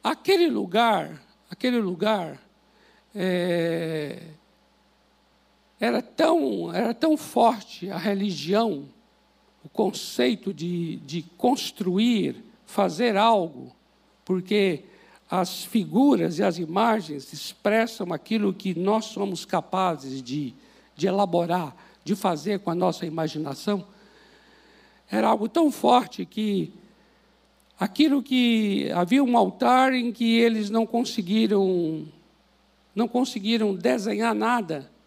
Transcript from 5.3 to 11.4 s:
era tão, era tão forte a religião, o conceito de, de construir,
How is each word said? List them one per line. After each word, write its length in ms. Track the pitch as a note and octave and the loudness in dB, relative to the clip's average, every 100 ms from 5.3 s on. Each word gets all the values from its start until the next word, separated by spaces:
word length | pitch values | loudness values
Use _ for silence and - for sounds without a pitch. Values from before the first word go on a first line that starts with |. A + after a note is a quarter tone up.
| _ _ _ _ _ | _ _ _ _ _
era 220 | A3+ A#3 | 0 0
tão, 760 | B3 - D#4+ E4 C4+ G3 E3+ | -4 2 4 4 2 -2 -4
era 200 | F3+ A3+ | -2 -2
tão 240 | A#3 D#4+ D4+ | 0 2 2
forte 720 | - B3 A#3 A3+ - - F3+ | 0 4 4 2 -10 -12 -10
a 80 | E3+ | -4
religião, 880 | G3+ G3 G3+ D#3+ D3 G3+ A3+ D3+ C#3+ _ _ _ _ _ _ _ | -2 -2 -2 -4 -2 0 0 -4 -10 _ _ _ _ _ _ _
o 60 | - | -10
conceito 840 | - D#3 - - - C4 A3+ - | -2 -2 -2 -8 0 0 0 -6
de, 420 | E3 E3+ F3 E3 - | -6 -4 -4 -4 -8
de 160 | C3+ E3 D#3+ | -8 -10 -10
construir, 1040 | - | -2